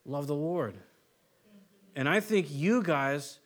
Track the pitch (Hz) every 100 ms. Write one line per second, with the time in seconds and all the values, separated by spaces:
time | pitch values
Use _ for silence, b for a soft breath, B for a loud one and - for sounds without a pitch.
0 | - 143 143 147 156 175 120 95 90 _
1 | _ _ _ _ _ - - _ _ 139
2 | 135 196 208 214 151 143 170 247 180 147
3 | 139 143 139 -